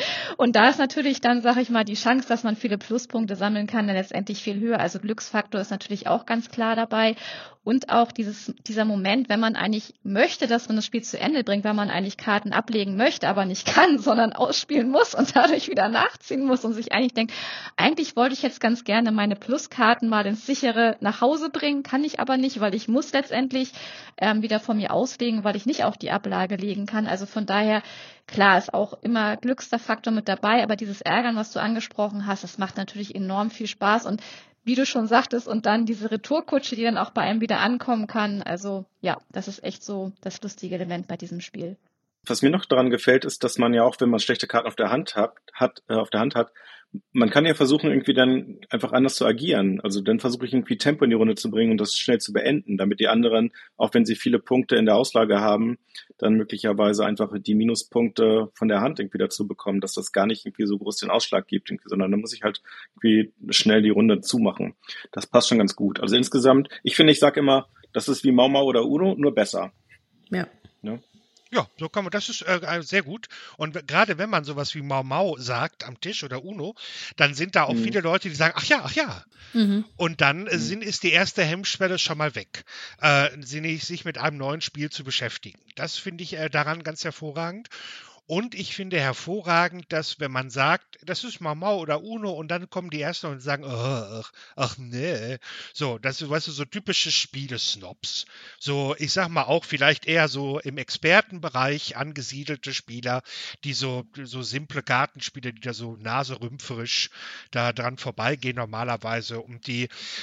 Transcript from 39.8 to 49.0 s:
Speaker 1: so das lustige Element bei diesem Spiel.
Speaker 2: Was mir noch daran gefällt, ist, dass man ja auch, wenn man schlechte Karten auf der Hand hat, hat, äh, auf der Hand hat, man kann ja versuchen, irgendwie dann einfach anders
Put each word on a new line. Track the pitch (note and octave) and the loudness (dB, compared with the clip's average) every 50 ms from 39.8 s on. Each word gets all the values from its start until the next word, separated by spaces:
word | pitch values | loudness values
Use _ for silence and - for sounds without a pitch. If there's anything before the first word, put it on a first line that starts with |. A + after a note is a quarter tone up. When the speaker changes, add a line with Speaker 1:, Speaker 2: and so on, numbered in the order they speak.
| - | -10
Speaker 1:
so | - G#3 G3 F#3+ F#3+ F#3+ _ | -10 -8 -6 -6 -8 -10 _
das | - F#3+ F#3 - | -12 -12 -10 -10
lustige | - G3+ - - - F3+ F3+ | -12 -12 -12 -10 -10 -8 -6
Element | F3 F3+ F3 F3 F3 F3+ | -6 -6 -6 -6 -8 -8
bei | - F3 E3+ | -8 -10 -10
diesem | - F3+ F3+ F3 | -10 -10 -10 -10
Spiel. | - - - G3+ F3 E3+ G3 - _ _ _ _ _ _ _ _ - | -12 -12 -12 -10 -10 -10 -10 -14 _ _ _ _ _ _ _ _ -8
Speaker 2:
Was | - B2 - | -6 -2 2
mir | - C#3 | 4 4
noch | E3 F#3+ - | 4 2 0
daran | - C#3 B2+ B2+ B2+ | 2 4 4 4 4
gefällt, | A#2+ A#2 - - B2+ C3+ - | 2 2 4 6 4 6 4
ist, | D3 - - - | 0 -6 -2 -4
dass | A#2+ - - | -2 0 2
man | A#2+ A#2 A#2+ | 2 4 4
ja | A#2 A#2 | 6 4
auch, | B2+ - - | 4 4 2
wenn | C3 A#2+ | 2 2
man | A#2 A2 | 2 2
schlechte | - - B2 - - - | 2 0 0 -2 -2 0
Karten | - A#2 A#2 A#2 | 0 0 0 0
auf | - - | -2 0
der | A2+ F#2+ | 0 0
Hand | A2+ C3+ E3 - - G#2+ | 0 0 -2 -2 0 0
hat, | G#2 A#2 - - _ - | 0 0 -2 -6 _ -12
hat, | - - B2+ B2+ - - _ - | -4 0 0 0 0 -2 _ -2
äh, | A2+ | -2
auf | A2 A2+ - | 0 0 0
der | - G#2 | 0 0
Hand | A2 C#3 - | 0 0 2
hat, | A#2 A#2 - _ - - - - - - _ - - - _ | 0 -2 -2 _ -20 -20 -20 -20 -20 -20 _ -16 -16 -12 _
man | - B2+ A#2+ G#2+ | 2 4 4 4
kann | - C#3+ D#3 | 6 4 4
ja | E3 D3+ | 4 4
versuchen, | - C#3+ B2+ C#3 C#3+ - D#3 | 4 4 4 4 4 4 4
irgendwie | C#3 C3+ B2+ - C#3 | 2 2 2 2 4
dann | C3 B2+ B2+ C3 C3 - - A2 - - - | 6 6 6 4 2 -2 -6 -14 -18 -12 -6
einfach | - A#2 - A2+ | -4 -4 -2 0
anders | B2 B2+ | 2 4